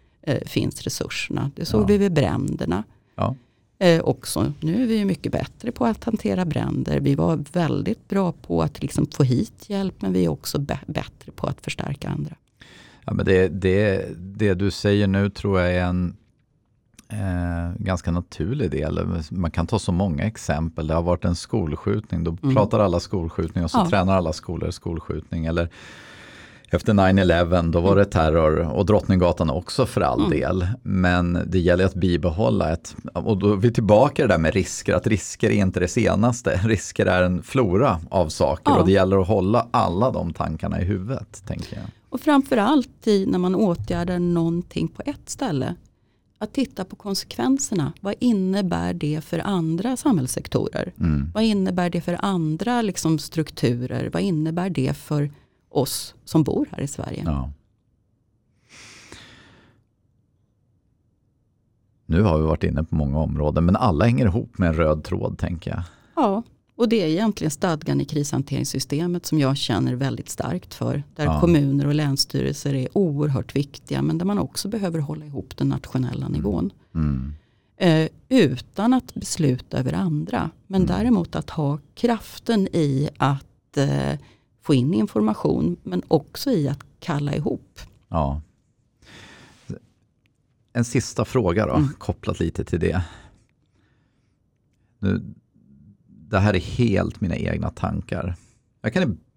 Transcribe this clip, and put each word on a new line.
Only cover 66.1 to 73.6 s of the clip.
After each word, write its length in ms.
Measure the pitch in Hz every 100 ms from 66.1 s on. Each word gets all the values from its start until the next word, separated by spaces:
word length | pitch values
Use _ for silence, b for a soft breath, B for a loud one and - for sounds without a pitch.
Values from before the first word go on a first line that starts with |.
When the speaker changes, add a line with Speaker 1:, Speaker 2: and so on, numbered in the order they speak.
| -
Speaker 1:
Ja, 260 | 233 196 - _ _ -
och 120 | 240
det 140 | 226
är 40 | 160
egentligen 440 | 160 220 202 156
stadgan 500 | - 185 156 165 139
i 40 |
krishanteringssystemet 1200 | 139 147 143 131 139 131 135 135 - 143 175 175 -
som 120 | 156
jag 180 | 135 139
känner 380 | - 104 127
väldigt 340 | 123 135 117 -
starkt 460 | - - 180 -
för. 280 | - 120 139 143 -
Där 80 |
Speaker 2:
Ja. 160 | 147 -
Speaker 1:
kommuner 460 | 175 165 139 139 143
och 80 |
länsstyrelser 800 | 147 147 135 135 139 135 143 143
är 140 | 135 127 -
oerhört 580 | 180 143 147 135 -
viktiga, 460 | 135